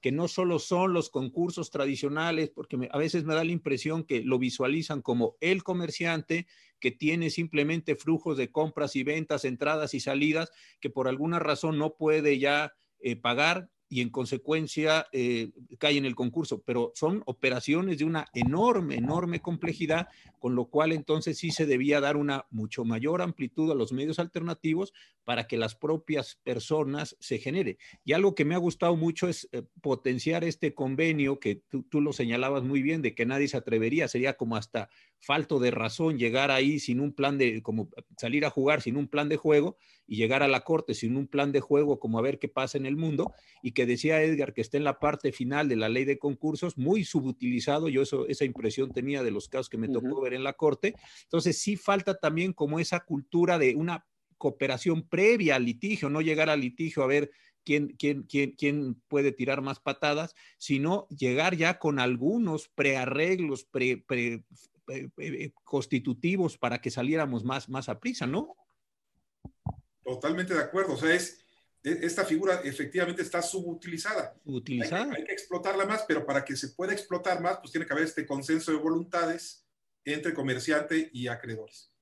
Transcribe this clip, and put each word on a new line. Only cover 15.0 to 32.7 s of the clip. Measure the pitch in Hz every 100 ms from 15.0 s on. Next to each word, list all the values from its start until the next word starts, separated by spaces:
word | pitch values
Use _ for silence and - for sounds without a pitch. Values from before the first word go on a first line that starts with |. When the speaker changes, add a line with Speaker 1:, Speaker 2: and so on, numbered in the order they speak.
| -
Speaker 1:
eh, | 135 123 120 110 - 123 120
cae | 151 143
en | 135
el | 120
concurso, | 123 165 156 202
pero | - 120 117
son | - 156 202 -
operaciones | 123 135 123 - 156 190 156
de |
una | 156 160 -
enorme, | - 120 156 214 208 160 135
enorme | 123 160 175 170
complejidad, | - 165 165 160 156 160 175 - - _
con | 123
lo | 123 120
cual | 147 160
entonces | 160 139 156 160 151
sí | 170
se | 151 151
debía | 127 139 147
dar | 139 147
una | 147 139 -
mucho | 113 110 -
mayor | 117 113 139 175
amplitud | 175 - 131 - 156
a |
los | 143 110
medios | 123 147 156
alternativos | 170 170 170 160 160 160 196 - - _
para | - 120 117
que | 117
las | 110
propias | 110 151 160 - 151 127 -
personas | - 127 - 156 139 143 147 -
se | - 127
genere. | 135 170 139 92 - -
Y | -
algo | 156 196
que | 196
me | 151
ha | 180
gustado | 175 165 175 165
mucho | 170 160 180
es, | 160 -
eh, | - 151 -
potenciar | 143 131 131 127 151 165
este | 165 151 156
convenio | - 131 135 160 156 139 139
que | 117 101 _
tú, | 135
tú | - 151
lo | 147
señalabas | 139 120 117 131 139
muy | 127